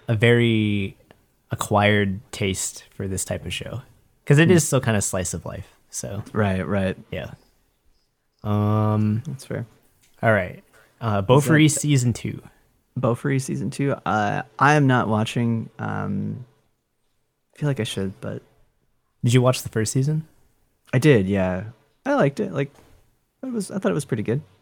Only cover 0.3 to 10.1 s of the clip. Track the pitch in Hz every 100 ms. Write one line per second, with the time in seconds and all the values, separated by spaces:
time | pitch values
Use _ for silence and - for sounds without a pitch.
0.3 | 120 117 110 104 101 95 - _ _ _
1.3 | _ _ - - 104 104 104 101 95 -
2.3 | - 98 92 - - - - 98 92 -
3.3 | 90 92 - - 123 - _ _ _ -
4.3 | 143 170 175 - 131 117 104 - 95 90
5.3 | 87 - - - _ _ - - 101 -
6.3 | 104 101 92 76 98 95 - - 90 -
7.3 | - _ _ _ _ _ _ _ _ _
8.3 | _ 104 104 104 107 107 107 107 110 147
9.3 | 131 - 107 117 _ _ _ _